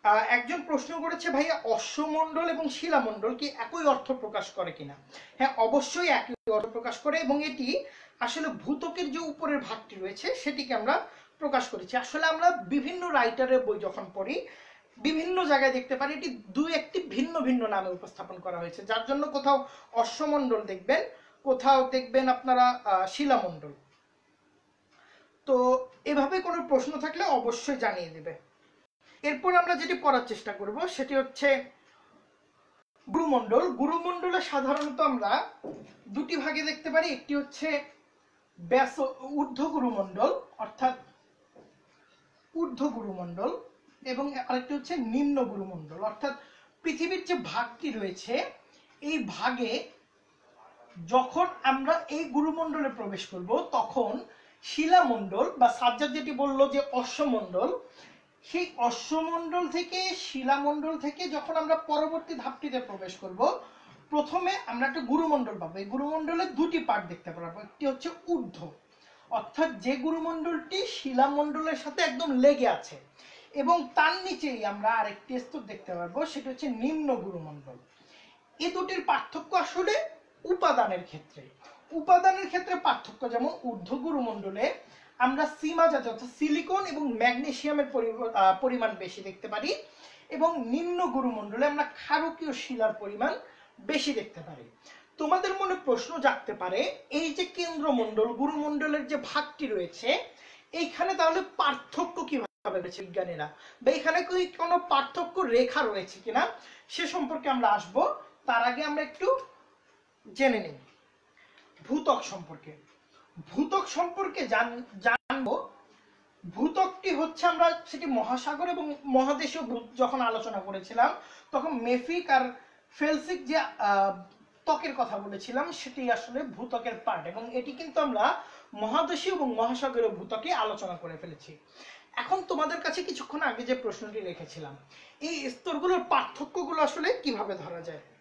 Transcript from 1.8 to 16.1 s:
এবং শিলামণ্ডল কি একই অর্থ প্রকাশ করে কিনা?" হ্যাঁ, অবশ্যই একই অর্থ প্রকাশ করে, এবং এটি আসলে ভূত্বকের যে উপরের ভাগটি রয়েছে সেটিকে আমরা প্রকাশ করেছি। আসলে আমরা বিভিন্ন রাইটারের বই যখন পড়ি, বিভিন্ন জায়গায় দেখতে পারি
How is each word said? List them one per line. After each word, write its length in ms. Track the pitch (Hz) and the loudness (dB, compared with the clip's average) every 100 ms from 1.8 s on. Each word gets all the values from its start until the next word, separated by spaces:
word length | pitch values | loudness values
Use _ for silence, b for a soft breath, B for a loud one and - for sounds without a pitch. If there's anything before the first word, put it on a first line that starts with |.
| - - 311 311 320 311 339 | 0 -4 0 0 0 0 0
এবং 200 | 320 302 | 0 -2
শিলামণ্ডল 680 | - 339 285 226 214 214 254 | -4 2 2 2 -2 -4 -4
কি 120 | - | -6
একই 380 | - 233 339 302 | -6 -8 2 2
অর্থ 260 | 269 - | 2 0
প্রকাশ 340 | 254 208 208 196 | -6 -4 -6 -6
করে 200 | - 170 | -6 -8
কিনা?" 240 | 156 143 139 - B B - | -8 -16 -16 -20 B B 0
হ্যাঁ, 160 | 269 - | 0 4
অবশ্যই 500 | 226 277 254 349 349 | 4 4 2 0 2
একই 440 | 240 - 247 - | 2 0 -6 0
অর্থ 160 | 214 220 | 0 0
প্রকাশ 280 | 226 240 233 | -6 -8 -2
করে, 180 | 294 320 | 0 0
এবং 240 | 269 285 | 2 0
এটি 420 | 302 254 254 554 - B B _ | 0 -4 -2 -2 -4 B B _
আসলে 280 | 240 320 311 | -4 -2 -4
ভূত্বকের 640 | - - 294 349 359 294 | -4 -4 -4 -4 -4 -4
যে 80 | 302 | -4
উপরের 400 | 320 - 311 277 | -6 -4 -2 -2
ভাগটি 360 | 226 220 - 196 | -2 -10 -10 -10
রয়েছে 400 | 185 202 415 508 | -10 -6 -4 -2
সেটিকে 380 | 294 269 254 | -4 -4 -2
আমরা 340 | 226 220 320 - B B _ | -2 2 0 0 B B _
প্রকাশ 300 | 294 269 254 | 0 0 0
করেছি। 280 | 190 180 254 | -8 -4 -4
আসলে 280 | 247 294 320 | -2 0 2
আমরা 240 | 320 349 | 6 4
বিভিন্ন 600 | 349 180 285 262 359 359 | 4 0 -2 0 -4 2
রাইটারের 560 | 285 233 240 254 262 214 | 4 4 2 4 4 4
বই 140 | 202 | -2
যখন 260 | 190 196 190 | -4 -6 -10
পড়ি, 340 | 196 196 320 - B B B _ - | -6 -4 -4 -6 B B B _ -4
বিভিন্ন 480 | 247 320 330 370 330 | 0 0 2 2 4
জায়গায় 260 | 277 269 | 6 6
দেখতে 240 | 254 254 262 | 2 -2 -2
পারি 180 | 277 | -2